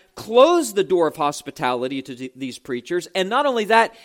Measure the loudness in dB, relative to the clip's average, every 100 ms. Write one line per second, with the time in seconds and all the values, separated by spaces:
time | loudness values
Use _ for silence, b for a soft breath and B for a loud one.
0 | b -18 0 6 6 6 0 -2 0 2
1 | 2 0 -2 -2 -10 -6 -4 -2 -4 -6
2 | -10 -12 -12 -10 -12 -10 -8 -8 -6 -6
3 | -4 -4 -2 0 0 -2 2 2 2 B